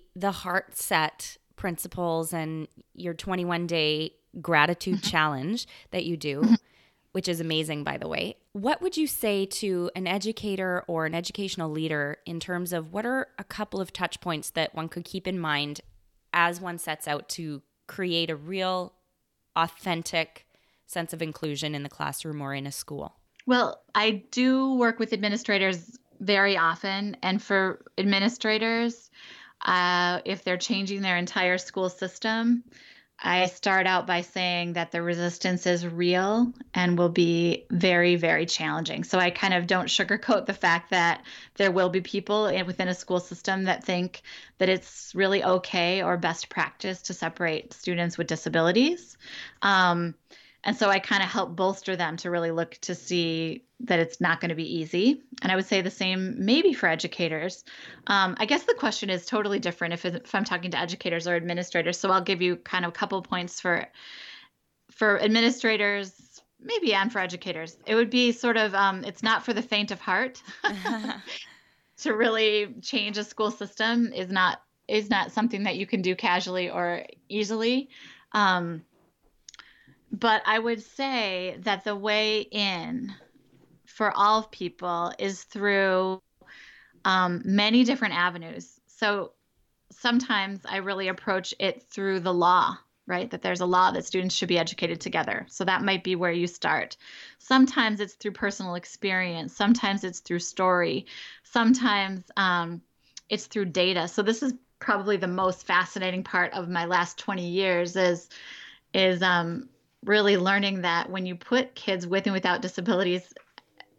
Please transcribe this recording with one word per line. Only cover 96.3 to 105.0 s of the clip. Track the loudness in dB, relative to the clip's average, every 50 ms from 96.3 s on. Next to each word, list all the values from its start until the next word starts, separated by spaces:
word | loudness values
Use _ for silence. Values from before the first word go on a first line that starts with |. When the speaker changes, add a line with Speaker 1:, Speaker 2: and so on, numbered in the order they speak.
Speaker 2:
you | 0 0 -2 -2
start. | -4 -4 -2 0 0 0 -2 -4 -10 -16 -20 -20 -20 -20 -20 -20 -20 _
Sometimes | -2 4 6 6 6 6 6 2 0 2 0 -2
it's | -4 -6 -6
through | -8 -8 -8
personal | -4 -4 -4 -4 -4 -4 -6 -6 -6
experience. | -8 -8 -12 -10 -6 -4 -2 0 0 0 -2 -4 -6 -8 -8 -4
Sometimes | 0 4 4 4 4 4 2 0 0 -2
it's | -6 -8 -8
through | -6 -4 -4 -4
story. | -4 -4 -2 0 2 4 4 4 4 2 0 -2 -6 -8 -14 -18 -18 -18 -20 -20 _
Sometimes, | _ 0 4 6 6 6 6 4 2 2 2 0 -2 -4 -8 -10 -6 -2 0
um, | 2 2 2 2 0 -2 -6 -10 -12 _ _ _ _ _ _ -20 -8 -6
it's | -6 -6 -6 -6
through | -4 -2 -2
data. | 0 2 2 2 2 2 2 -2 -2
So | -2 0
this | 0 0 0 0
is | 0 -4 -4 -4 _ _ _ _
probably | -2 0 0 0